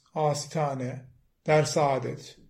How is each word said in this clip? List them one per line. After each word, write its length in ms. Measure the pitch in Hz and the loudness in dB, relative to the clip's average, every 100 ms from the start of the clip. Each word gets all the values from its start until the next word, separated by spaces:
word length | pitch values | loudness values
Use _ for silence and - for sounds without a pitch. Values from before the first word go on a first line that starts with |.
| _ | _
Asitane, 880 | 160 151 147 - 160 147 131 127 131 - - _ _ - | -2 0 0 -4 -2 -2 -2 -6 -8 -14 -20 _ _ 2
Dersaadet, 920 | 156 147 170 143 131 131 127 - - - | 4 4 2 2 2 -2 -8 -14 -20 -20